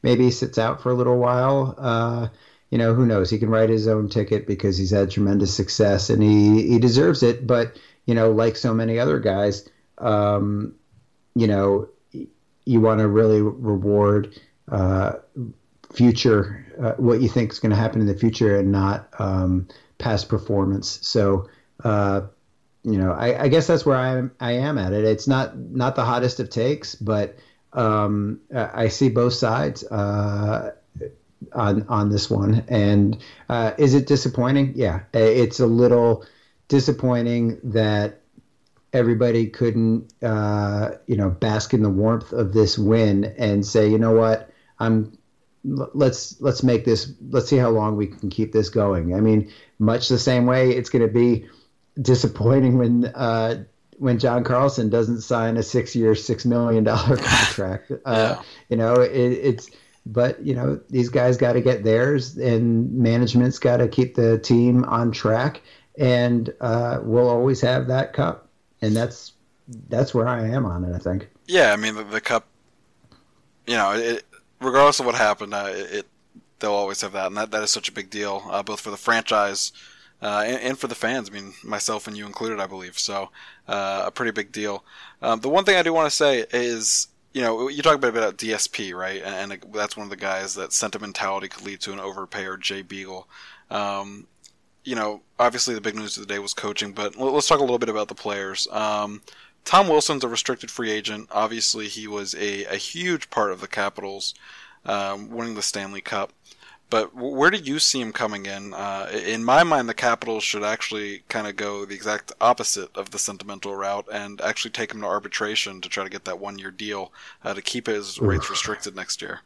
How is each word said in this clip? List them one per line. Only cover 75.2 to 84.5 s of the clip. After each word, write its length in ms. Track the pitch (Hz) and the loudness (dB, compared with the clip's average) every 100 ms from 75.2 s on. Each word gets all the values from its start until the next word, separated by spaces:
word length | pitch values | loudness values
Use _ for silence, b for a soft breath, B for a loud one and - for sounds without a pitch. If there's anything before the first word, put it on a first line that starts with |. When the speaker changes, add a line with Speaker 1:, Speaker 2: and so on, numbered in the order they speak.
| 107 101 104 | 0 0 -4
Speaker 2:
uh, 140 | 101 98 | -6 -6
it, 220 | 95 98 | -8 -8
it, 140 | 101 - _ _ - _ _ | -10 -12 _ _ -20 _ _
they'll 120 | 107 | -2
always 280 | 101 98 98 | -2 -2 -6
have 140 | 104 | -8
that, 140 | 95 95 | -6 -6
and 100 | 101 | -6
that, 140 | 110 | -4
that 120 | 107 | -4
is 80 | 107 | -2
such 160 | - - | -4 -6
a 60 | |
big 160 | - 95 | -10 -12
deal, 340 | 104 101 98 - | -8 -6 -6 -6
uh, 120 | 101 | -8
both 200 | 101 104 | -6 -10
for 100 | 110 | -10
the 60 | 101 | -8
franchise, 760 | - 113 110 107 101 98 - B B B B B | -2 -2 0 0 0 -2 -8 B B B B B
uh, 220 | 110 104 107 | -6 -4 -4
and, 160 | 127 | -4
and 160 | 120 131 | -6 -6
for 100 | 127 | -8
the 80 | 117 | -6
fans. 340 | 113 127 101 | -6 -6 -8
I 40 | |
mean, 200 | 101 98 - | -16 -18 -20
myself 440 | - 107 - 107 110 | -10 -6 -6 -6 -10
and 100 | 104 | -14
you 80 | 104 | -14
included, 340 | 101 113 107 | -10 -8 -8
I 80 | 95 | -10
believe. 320 | 95 90 - | -12 -14 -8
So, 300 | - 98 95 B B B - | -8 -6 -10 B B B -10
uh, 340 | 101 98 98 95 | -6 -4 -4 -6
a 60 | |
pretty 200 | - 117 | -6 -6
big 200 | 107 101 | -6 -8